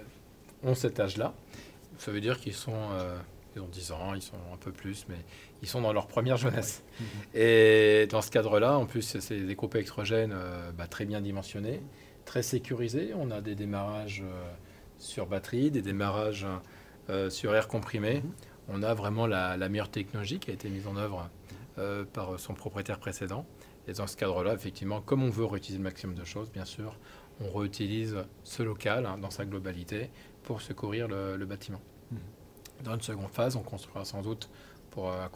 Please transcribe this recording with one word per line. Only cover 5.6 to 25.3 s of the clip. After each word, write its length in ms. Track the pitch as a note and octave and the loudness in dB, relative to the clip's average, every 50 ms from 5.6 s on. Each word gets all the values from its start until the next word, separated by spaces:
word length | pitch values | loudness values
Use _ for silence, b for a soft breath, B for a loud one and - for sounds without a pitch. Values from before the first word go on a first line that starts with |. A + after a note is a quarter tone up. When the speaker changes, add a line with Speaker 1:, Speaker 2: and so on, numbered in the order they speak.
| - | -8
Speaker 1:
ils 60 | G#2 | -4
sont 120 | - B2 | 0 2
dans 140 | A#2+ A2 G#2 | 2 4 4
leur 120 | G#2 - | 2 2
première 300 | - - - A2+ B2+ C3 | 2 2 2 4 4 4
jeunesse. 460 | A#2 B2+ B2+ G#2 - - - - - - - - - | 4 4 4 2 2 0 -2 -4 -8 -10 -14 -12 -10
Speaker 2:
Ouais. 60 | A#2 | -8
Mhm. 360 | G#2+ G2 G#2 G2+ - - A2+ A2 | -8 -8 -8 -10 -2 4 8 10
Speaker 1:
Et 640 | A#2 A#2 A2+ A2 A2 A2 A2 G#2+ G#2+ G#2+ G#2+ G#2+ G2+ | 10 12 12 12 12 12 12 12 12 10 10 8 8
dans 100 | - A2 | 4 2
ce 100 | G#2+ - | 2 4
cadre-là, 460 | - A#2+ G#2+ A2 G#2+ G#2 G#2+ B2+ C#3+ | 4 4 6 6 6 8 8 8 6
en 80 | C#3+ A#2+ | 6 4
plus, 340 | - - A#2+ G#2+ - - G2+ | 2 0 -2 -2 -2 -4 -4
c'est 220 | F#2+ - A2 G2+ | -4 -4 -4 -2
des 140 | F#2+ F#2+ G2 | -2 -2 -2
groupes 200 | - - - - | -2 -2 0 0
électrogènes, 580 | A#2 G2 - - - G#2 G2+ A2+ A2+ A2+ A2 G#2 | 0 0 0 -2 -4 0 2 4 4 4 2 0
euh, 360 | F#2 F2+ F2+ F2 F2 E2+ F2 F2 | -2 -4 -4 -6 -6 -8 -8 -8
bah, 140 | E2+ F2 | -8 -8
très 200 | F2 - - A#2 | -6 -6 -4 -4
bien 160 | G2+ G#2 G#2 G2+ | -2 -2 -2 -2
dimensionnés, 600 | G2+ G2 G2 F#2+ - - G#2 G2+ A2+ C3+ E3+ C#3 C#3+ B B B B B B - | -2 -4 -4 -6 -6 -6 -6 -4 -4 -4 -4 -6 -10 B B B B B B -12
très 160 | - - B2+ B2 | -4 -2 -2 0
sécurisés. 680 | - - A#2+ - - C3 A#2 A#2+ A2+ A#2 C#3+ F3+ G#3+ A3 | 0 0 -2 -2 -2 -2 -2 -2 0 0 0 -2 -2 -2
On 160 | F#3+ D3 B2 | -2 -2 -2
a 100 | A2 G#2 | -4 -4
des 140 | G2+ G#2+ G#2 | -4 -4 -4
démarrages, 680 | G2+ G#2 G2+ G2+ G2 G2+ G2+ G#2+ G#2+ G#2+ G#2 G2+ G2 F#2+ | -4 -2 -2 -2 -2 -2 -2 -4 -4 -6 -6 -8 -8 -8
euh, 280 | F#2 F#2 F2+ F2+ F2 E2+ E2+ B B B B B B - - | -8 -8 -8 -8 -10 -12 -14 B B B B B B -20 -16
sur 280 | - - - - G2 | -14 -10 -6 -4 -2
batterie, 440 | E2+ G2 F#2+ - - - A#2+ C3+ D3+ | -2 -2 -2 -2 -2 0 2 4 4
des 120 | D3 B2 F#2+ | 4 2 0
démarrages, 640 | G2 G2 G2 G2+ G2+ F#2+ G#2+ G#2+ G#2+ G#2+ G2 G2 G2 F#2 F#2 F2 B B B B B B B - - | 0 0 0 2 2 2 2 2 0 0 0 -2 -4 -4 -6 -8 B B B B B B B -6 -4
euh, 200 | G2 F#2+ G2 F#2+ | -2 0 0 0
sur 260 | F#2 - - A2 G#2 | -2 -2 2 4 4
air 120 | A2 A2 | 4 4
comprimé. 500 | - - A2+ A2 - - A2 G#2 G#2+ B2 C#3+ | 4 0 -2 -2 -2 -2 0 0 2 2 0
Speaker 2:
Mhm. 120 | C3+ D#3+ F#3+ B B B B B - - | 0 -4 -8 B B B B B -10 -6
Speaker 1:
On 140 | G2+ G2 G2+ | -4 0 0
a 120 | A2 A#2 | 2 2
vraiment 320 | G#2 G2+ G#2 G#2+ A2+ A#2 | 2 0 0 2 2 2
la, 300 | A#2 G2+ F#2 F#2 F2+ F#2 | 2 4 2 2 0 0
la 120 | F#2 F#2+ F#2 | 0 0 0
meilleure 220 | G2+ G#2+ G#2 G2+ | 0 0 -2 -2
technologie 480 | - A2 G2 G2 - G#2+ G#2 G2 C#3 F#3+ | -2 -4 -4 -4 -4 -6 -4 -4 -6 -6
qui 120 | - - | -6 -6
a 40 | G2+ | -8
été 140 | - - G#2 | -6 -6 -6
mise 180 | G2 G2 G2 | -6 -4 -4
en 100 | G2+ G2 | -4 -4
œuvre, 320 | G2+ G#2 G#2+ G2 F2+ F2 F2 - - B B B B B - - - | -4 -4 -4 -4 -6 -8 -10 -12 -16 B B B B B -12 -6 -4
euh, 260 | F#2+ G2+ G2+ G2+ G2+ | -2 -2 -2 -4 -6
par 340 | F#2+ - A2+ G2 F#2 F#2 F2 | -6 -6 -6 -6 -4 -6 -6
son 160 | - - G2 | -6 -8 -8
propriétaire 440 | - - A2 - G#2 F#2+ - G2+ F#2 | -8 -8 -6 -6 -6 -4 -4 -6 -6
précédent. 480 | - G2+ F#2 - G2+ F#2 F#2+ B2 D#3+ - B B B B B B - - | -4 -6 -6 -4 -4 -4 -4 -6 -8 -10 B B B B B B -12 -10
Et 60 | G2 | -6
dans 120 | G2+ G2+ | -6 -6
ce 100 | G2 - | -6 -4
cadre-là, 380 | - G#2+ F#2+ F2+ F2+ F2+ G2 A2+ | -2 0 0 2 2 2 0 0
effectivement, 460 | G2 - G2+ F2+ - G2+ G2 G#2 G#2+ | 0 -2 -6 -8 -6 -4 -4 -4 -4
comme 220 | G#2 - C#3 C3+ C3 | -2 2 2 4 4
on 80 | B2+ | 4